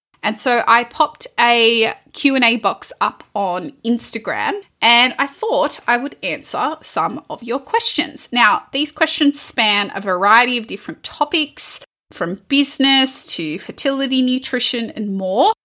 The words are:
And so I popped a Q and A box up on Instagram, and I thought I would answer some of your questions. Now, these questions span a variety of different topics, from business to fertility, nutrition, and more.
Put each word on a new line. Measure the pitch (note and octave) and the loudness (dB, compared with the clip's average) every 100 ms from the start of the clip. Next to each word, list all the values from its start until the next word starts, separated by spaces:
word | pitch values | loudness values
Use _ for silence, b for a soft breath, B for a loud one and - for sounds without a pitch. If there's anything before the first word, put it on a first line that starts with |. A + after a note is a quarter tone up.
| _ _ | _ _
And | G#3 G#3+ | -6 -2
so | B3+ A#3+ - | 2 2 4
I | A#3 | 4
popped | A#3+ - D4 - - - | 2 0 0 0 -6 2
a | A#3+ A#3 A3+ A#3 A3 - _ | 4 4 4 4 2 -2 _
Q | - C#4+ C4+ | -2 2 4
and | |
A | A#3+ | 4
box | A#3 G3+ D#3+ - - | 2 0 -2 -6 -4
up | G3+ - - | -4 -4 -8
on | G#3 G3 F3+ D#3+ - | -4 -2 -2 -6 -6
Instagram, | A3+ A#3 - A3+ - G#2+ G#2 G4+ - _ | -2 -2 -2 -6 -6 -4 -2 -4 -8 _
and | A3+ A#3+ B3 - | 4 6 4 2
I | C#4 | -4
thought | - - G#3+ C#4 - - | -4 -2 0 0 -2 -2
I | A#3+ | 0
would | C4+ - | -2 -8
answer | F#3+ D#3 - - B3+ D#4 | -8 -8 -8 -4 -4 -4
some | - - E3+ - - | -6 -4 -2 -4 -10
of | D#3 | -12
your | A3+ B3+ | -6 -6
questions. | - A#4 - - - - - | -2 -2 0 -2 -4 -6 -4
Now, | A#3+ G#3+ G3 - | 0 2 0 -2
these | C4+ D4 | -6 -6
questions | - D4+ - C#4+ C#4 | -2 -4 2 0 0
span | - - G#3+ G3+ G3 | -4 -2 0 0 -2
a | - | -6
variety | G3 F3+ G3+ A3 B3 B3 | -4 0 4 6 4 0
of | A3 | -6
different | F#3+ - D#4 | -10 -10 -12
topics, | - - D4 E4 D4 - - - - _ _ | -14 -4 -2 -2 -4 -6 -6 -8 -12 _ _
from | - E3+ F#3+ - | -8 -6 -6 0
business | C#4 C#4 - C4+ C4+ C4 - - | 2 2 2 2 4 2 -2 -8
to | - D#3+ E3 | -6 -6 -8
fertility, | - - C#4 C4+ C4+ C4 | -8 -4 -2 -2 0 2
nutrition, | B3+ B3+ - B3+ - A#3+ A3+ | 2 0 -2 -2 -2 -2 -6
and | - G#3 G3 | -6 -6 -4
more. | F#3 G3 F#4+ A4 | -2 2 2 2